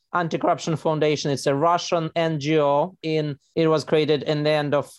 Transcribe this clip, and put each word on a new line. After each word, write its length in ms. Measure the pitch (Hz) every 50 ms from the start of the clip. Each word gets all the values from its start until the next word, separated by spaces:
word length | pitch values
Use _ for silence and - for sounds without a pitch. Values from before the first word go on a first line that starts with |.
| _ _ -
Anti-Corruption 640 | 175 175 160 160 - - - 170 - - - 160
Foundation, 560 | 147 - 165 156 151 151 151 151 143 - 156 143
it's 160 | 135 - 147
a 80 | 139
Russian 520 | 139 151 170 175 170 - - 180 170 160 160 -
N 240 | 170 165 165 160 151
G 220 | 135 147 160 156
O. 360 | 147 143 143 143 156 185 190 _ -
In, 340 | 160 156 156 151 151 139 - _ _ _
it 100 | - 165
was 160 | 160 160 156 143
created 400 | - 165 156 151 139 156 143 -
in 220 | - 156 151 147
the 60 | 151
end 220 | 156 151 147 147 135
of, 160 | 143 131 - -